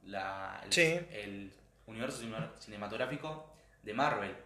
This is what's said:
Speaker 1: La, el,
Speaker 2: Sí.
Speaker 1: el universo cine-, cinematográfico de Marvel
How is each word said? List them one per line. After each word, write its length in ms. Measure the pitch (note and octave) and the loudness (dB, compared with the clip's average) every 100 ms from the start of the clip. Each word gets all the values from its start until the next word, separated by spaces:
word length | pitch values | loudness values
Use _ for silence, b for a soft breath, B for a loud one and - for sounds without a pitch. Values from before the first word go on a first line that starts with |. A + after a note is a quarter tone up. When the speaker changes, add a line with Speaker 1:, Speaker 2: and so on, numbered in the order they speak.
| F#2+ | -6
Speaker 1:
La, 560 | G2 F#2+ G2 F#2+ G2 | -4 -2 -2 -4 -6
el, 80 | F#2+ | 2
Speaker 2:
Sí. 280 | F3 E3 E3+ F3 | 8 8 6 -2
Speaker 1:
el 400 | G#2+ G2+ G2 G2 - - - - | -6 -6 -6 -8 -12 -20 -20 -12
universo 320 | A2 C3 B2+ | -4 -4 -2
cine-, 300 | A#2 A2 - - | -4 -4 -4 -6
cinematográfico 920 | - G#2 G#2 A2 B2+ C#3+ D#3 D#3 - B B B | -12 -6 -4 0 0 0 -4 -8 -10 B B B
de 120 | G#2+ | -4
Marvel 420 | A2 D3 A#2 G2 F2+ | 2 4 4 -2 -6